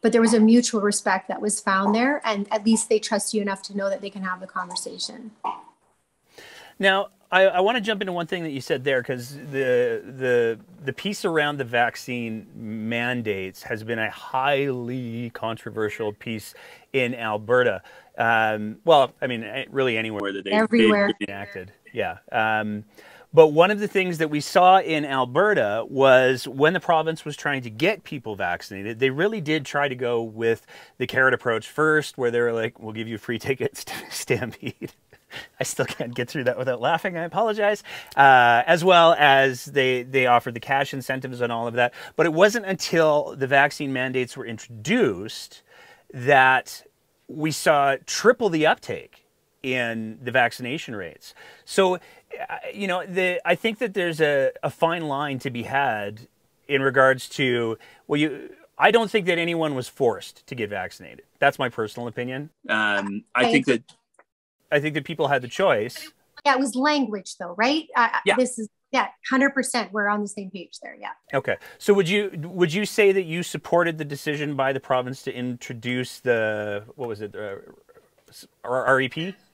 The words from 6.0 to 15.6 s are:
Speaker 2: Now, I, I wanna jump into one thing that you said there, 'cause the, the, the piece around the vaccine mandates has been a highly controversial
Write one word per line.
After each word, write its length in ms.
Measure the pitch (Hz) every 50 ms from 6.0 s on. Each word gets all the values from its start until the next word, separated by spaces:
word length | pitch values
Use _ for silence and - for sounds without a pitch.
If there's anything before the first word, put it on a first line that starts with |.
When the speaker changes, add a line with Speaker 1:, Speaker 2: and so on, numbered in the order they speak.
| _ _ _ _ _ _ _ - - - - - - - - _
Speaker 2:
Now, 300 | 190 196 190 196 202 - _ _ _ _ -
I, 140 | 185 190
I 140 | 190 170 180
wanna 200 | 185 202 240 254
jump 220 | 196 214 220 190 214
into 100 | 190 180
one 160 | 175 170 160
thing 160 | - 180 170
that 60 | 160
you 100 | 139 135
said 240 | 123 - 165 131 127
there, 180 | 147 139 127 123
'cause 320 | - 135 123 120 123 143
the, 640 | 139 - 147 139 135 135 127 127 120 123 120 113 110 -
the, 560 | 101 131 131 131 127 123 120 117 113 113 110 - _ - - 151
the 80 | 135 131
piece 320 | - - 196 208 - -
around 320 | 196 165 156 147 147 147
the 80 | 143 131
vaccine 840 | 117 120 120 120 117 - - - - 127 123 117 117 110 110 98 - -
mandates 1080 | 110 113 107 107 113 107 110 117 117 120 123 127 123 113 107 101 95 92 95 95 - -
has 180 | - 123 107 110
been 160 | 110 117 113
a 120 | 110 107
highly 1200 | - - - - - 131 131 143 143 135 139 143 131 123 120 120 123 131 127 117 113 117 120 117
controversial 840 | _ - - 113 113 110